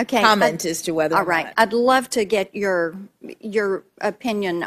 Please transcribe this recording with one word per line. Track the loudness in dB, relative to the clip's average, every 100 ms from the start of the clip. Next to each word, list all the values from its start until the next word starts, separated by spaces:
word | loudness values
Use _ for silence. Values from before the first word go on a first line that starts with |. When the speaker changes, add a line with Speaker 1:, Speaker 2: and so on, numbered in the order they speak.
Speaker 1:
Okay, | -2 2
Speaker 2:
comment | 4 4 2 0
Speaker 1:
I'd, | -4
Speaker 2:
as | -4
to | -4
whether | -2 2 0
Speaker 1:
all |
Speaker 2:
or | 2
Speaker 1:
right. | 0 -2
Speaker 2:
not. | 0
Speaker 1:
I'd | 2
love | 4 4 2 2
to | -4
get | 0 -2 -2
your, | -4 -2 0 -2 -6 -18 _ -18 -14
your | -4 -2 0 -2 -8 _
opinion | -6 -4 -4 -2 -2 -4